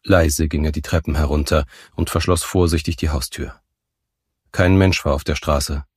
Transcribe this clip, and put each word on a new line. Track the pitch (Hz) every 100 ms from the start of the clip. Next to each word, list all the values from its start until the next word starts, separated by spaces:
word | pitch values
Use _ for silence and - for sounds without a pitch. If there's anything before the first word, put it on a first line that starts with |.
Leise | - 92 80 71 78
ging | 76 76
er |
die | 76
Treppen | - 78 73 71
herunter | 76 76 73 78 69 - - -
und | 82
verschloss | - 82 87
vorsichtig | - 95 87 82 - 90
die | 78
Haustür. | 71 - - - - _ _ _ _ _ _ _ _ _
Kein | - 90 95
Mensch | 95 -
war | 76
auf | 69
der | - 73
Straße. | - 73 - 71 -